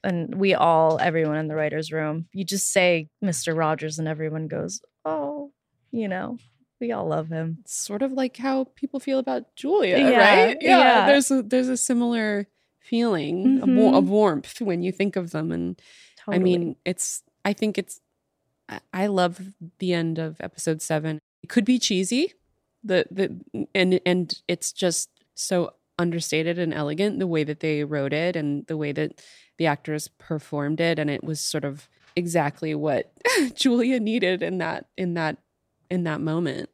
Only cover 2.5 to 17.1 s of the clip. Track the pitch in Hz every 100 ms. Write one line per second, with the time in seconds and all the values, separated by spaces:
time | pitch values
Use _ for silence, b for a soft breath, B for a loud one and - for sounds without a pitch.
2.5 | 196 - 196 180 170 156 _ 196 170 -
3.5 | 160 156 156 156 156 156 151 156 156 156
4.5 | 160 160 190 _ _ 311 311 285 294 285
5.5 | _ _ _ _ 233 214 185 - 240 _
6.5 | _ _ _ 233 214 170 156 160 160 160
7.5 | 165 - - - 208 269 269 262 - 262
8.5 | 269 262 _ 277 277 285 262 262 247 -
9.5 | - 277 403 220 180 269 247 202 196 -
10.5 | 262 - 359 269 226 196 285 262 269 208
11.5 | 254 254 254 - 240 240 233 214 208 202
12.5 | _ _ _ _ 233 233 180 147 175 220
13.5 | 269 262 254 - - 185 208 208 151 -
14.5 | - 208 175 180 185 202 185 175 160 160
15.5 | 170 175 180 b b b b - 196 185
16.5 | 175 170 135 180 185 -